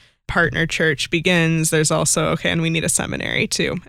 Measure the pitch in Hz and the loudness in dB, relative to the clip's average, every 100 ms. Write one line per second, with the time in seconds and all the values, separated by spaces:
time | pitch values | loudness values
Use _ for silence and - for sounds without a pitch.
0 | _ _ - 180 170 160 165 - 160 139 | _ _ -4 0 2 2 -2 0 0 0
1 | - 170 185 175 160 165 160 160 156 160 | -2 0 2 4 4 2 2 2 2 0
2 | 160 - 165 160 180 170 165 165 - - | 0 0 0 0 0 0 0 0 0 -2
3 | - 67 - - 220 - - 175 | -2 -4 -4 -2 -2 -2 -2 -4